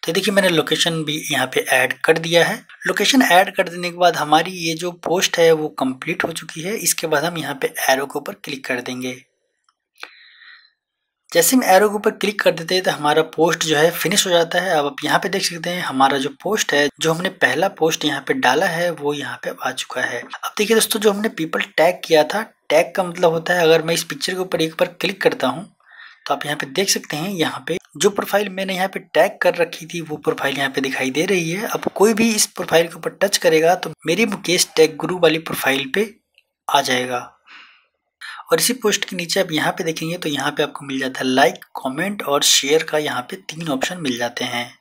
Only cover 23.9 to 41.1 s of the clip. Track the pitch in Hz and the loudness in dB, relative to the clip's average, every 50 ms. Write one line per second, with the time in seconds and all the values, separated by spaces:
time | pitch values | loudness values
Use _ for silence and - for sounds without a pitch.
23.9 | 170 165 - - - - - - 185 185 185 185 - 170 160 160 160 - 180 175 | -2 -2 -2 -6 -8 -8 -6 -6 -4 -4 -4 -4 0 -2 -2 -2 0 -2 -2 -2
24.9 | - _ - 170 196 - - 170 151 - - - - 156 196 - _ _ _ _ | -2 _ -4 -4 -4 2 0 0 0 2 -4 -4 -4 -4 -10 -14 _ _ _ _
25.9 | - - - - - _ _ - 147 139 - 143 147 147 139 135 135 175 202 - | -20 -20 -20 -20 -20 _ _ -4 -4 -4 -4 -6 -6 -6 -6 -6 -2 -2 0 0
26.9 | - - - - - 147 156 202 202 175 156 131 - - 127 - 160 185 _ _ | 0 -2 -2 -6 -8 -6 -6 -6 -2 -2 -2 -2 -2 -6 -6 -6 -6 -6 _ _
27.9 | _ 147 139 208 202 202 208 - - 202 208 202 185 185 190 190 190 180 185 190 | _ 0 0 2 2 0 -6 0 0 0 0 -2 -4 -8 -6 -6 -2 -2 -2 -4
28.9 | 190 196 - _ _ 151 165 202 202 - - 180 170 170 170 165 - - 165 160 | -4 -8 -14 _ _ 4 4 4 2 0 0 0 2 2 -2 -2 -4 -14 -14 -10
29.9 | - 175 160 156 151 151 - 156 151 131 - 139 135 123 139 135 131 147 135 135 | -8 -8 -8 -8 -10 -6 -4 -4 -4 -2 -2 -4 -2 -2 -4 -2 -2 -2 -2 -2
30.9 | 131 - 131 131 131 143 165 190 202 185 170 160 165 196 220 - - - - - | -2 -2 -4 -2 0 -2 0 0 0 0 0 -2 -4 -4 -4 -4 -4 -4 -4 -4
31.9 | - - 190 220 233 208 226 233 214 214 - - _ - 180 165 - 165 170 170 | 2 4 4 4 6 4 2 2 2 2 0 -2 _ -10 -6 2 4 4 4 4
32.9 | - - - 165 - _ - 202 202 - - 180 160 160 156 165 180 180 - 165 | -2 -8 -8 -8 -2 _ -2 0 0 2 2 4 4 6 6 4 4 2 0 -10
33.9 | 156 _ _ 151 165 185 226 214 202 160 - - 170 175 - - - - 160 151 | -12 _ _ -2 0 2 2 0 0 -6 -2 0 0 0 0 0 4 4 4 4
34.9 | 147 143 - 160 180 185 170 160 156 160 160 - - - - 135 135 135 135 131 | 4 -2 -4 -4 -2 4 4 4 4 2 -4 -6 -8 -4 -2 0 0 0 -2 -4
35.9 | - 190 214 226 - _ _ _ _ _ _ _ _ _ _ - - 139 131 127 | -2 -2 -2 -2 -4 _ _ _ _ _ _ _ _ _ _ 0 2 2 2 2
36.9 | 127 123 127 123 123 120 127 - _ _ _ _ - - - - _ _ _ _ | 0 -2 -2 -2 -4 -6 -8 -10 _ _ _ _ -20 -20 -20 -20 _ _ _ _
37.9 | _ _ _ _ _ _ - - - - - - - 160 - - 240 262 - 208 | _ _ _ _ _ _ -18 -16 -16 -16 -2 0 2 2 2 0 -2 0 0 0
38.9 | 196 196 - - - 180 175 165 - 196 185 170 160 151 - 165 175 - 190 165 | 0 0 -2 -4 -6 -8 -6 -2 0 0 0 0 0 -2 0 0 -2 -2 -4 -4
39.9 | 160 160 160 160 170 175 - 160 147 143 139 147 147 147 151 147 - - 147 139 | -4 -4 -6 -6 -6 -6 -6 -6 -4 -2 -4 -4 -2 -2 -4 -4 -4 -12 -10 -8
40.9 | 135 135 127 131 | -6 -4 -4 -6